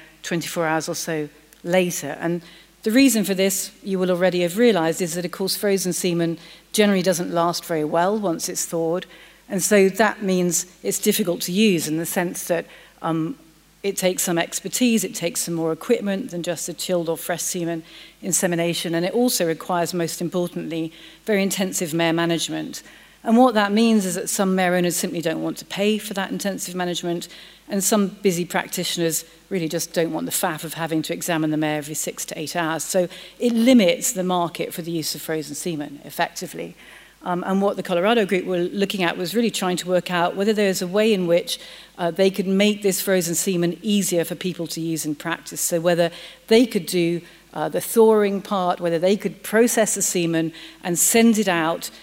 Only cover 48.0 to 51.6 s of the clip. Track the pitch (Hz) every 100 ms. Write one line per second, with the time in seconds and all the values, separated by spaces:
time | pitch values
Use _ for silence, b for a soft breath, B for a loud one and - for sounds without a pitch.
48 | 220 214 202 196 - 202 180 196 175 165
49 | 180 202 190 160 - 214 233 233 208 202
50 | - 185 170 165 165 B B B - 165
51 | - 233 233 214 202 170